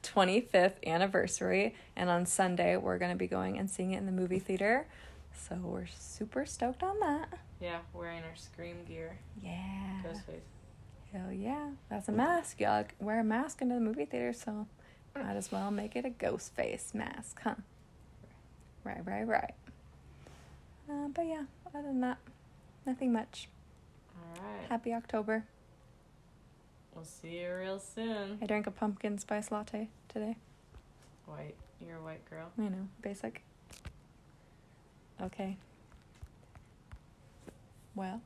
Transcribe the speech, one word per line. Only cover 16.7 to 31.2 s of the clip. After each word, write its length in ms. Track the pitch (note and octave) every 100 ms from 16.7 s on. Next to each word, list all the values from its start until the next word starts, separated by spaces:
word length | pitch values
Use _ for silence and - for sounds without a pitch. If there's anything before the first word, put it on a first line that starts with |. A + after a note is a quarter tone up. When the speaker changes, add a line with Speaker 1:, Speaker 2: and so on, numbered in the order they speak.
| - -
Speaker 1:
mask, 460 | - - - - -
huh? 140 | A3+ - - - - - - - - - - - - -
Right, 200 | G3 G3+
right, 220 | F3 G3+ A3+
right. 280 | - - - - - - - - - - - - - - - -
Uh, 200 | C#4+ C#4+
but 120 | C#4 E4
yeah, 180 | D#4 C#4 - F4+
other 160 | C#4+ C#4+
than 120 | C4
that, 180 | B3+ B3 - - - - - - -
nothing 260 | B3+ C4
much. 360 | A3+ - - - - - - - - - F3 E3+ F3
Speaker 2:
All 60 |
right. 240 | G3+ G3+ F3+
Speaker 1:
Happy 240 | A#3 A#3+
October. 500 | A#3 - G#3+ G#3+ A3 A3 - - - - - - - - - - - - - -
Speaker 2:
We'll 100 | E3
see 360 | D#3+ - E3 E3+
you 140 | F3+
real 240 | F3+ F#3+ G3
soon. 600 | - - A3+ G#3+ G3 G#3
Speaker 1:
I 40 | G#3
drank 200 | G#3 G#3
a 40 |
pumpkin 480 | - G#3+ G3 G#3 G3+
spice 320 | - G#3 G#3+
latte 380 | G#3 G#3+ G#3+ A3 - -
today. 280 | A3 G#3+ A3+ - - - - - - - -